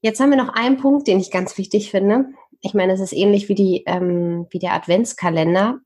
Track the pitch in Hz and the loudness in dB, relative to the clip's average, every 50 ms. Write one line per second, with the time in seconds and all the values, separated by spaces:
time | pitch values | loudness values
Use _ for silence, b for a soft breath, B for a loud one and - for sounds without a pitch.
0 | - 220 220 - 269 285 285 262 254 262 - 226 233 254 269 262 269 277 277 285 | -2 -4 0 2 2 4 4 2 0 -2 -2 -2 0 0 0 2 2 2 2 2
1 | 285 233 185 190 185 - - 185 185 180 - - 190 - - 214 208 - - 190 | 2 2 2 2 0 0 -4 -4 -4 -4 -8 -10 -6 -2 -2 -2 -2 0 -2 0
2 | 196 202 214 254 269 262 B B B B B _ - - - 202 185 190 190 190 | 2 2 2 2 0 -4 B B B B B _ -10 -2 0 0 2 2 0 -2
3 | 190 180 - - 196 208 202 202 202 - 202 190 202 185 180 - - - 180 180 | -4 -6 -2 0 2 2 2 2 0 -2 0 2 2 2 2 -2 -2 -4 -4 -2
4 | 180 180 175 175 175 175 170 170 175 - - 175 175 180 190 - - - 175 196 | -2 -2 -2 -2 -2 -2 -4 -6 -8 -8 -10 -8 -4 -4 -4 -4 0 0 2 2
5 | 233 - - - 190 175 165 165 160 170 175 185 202 226 262 269 _ | 2 -2 -6 -4 -2 0 0 2 2 2 2 2 2 0 -2 -6 _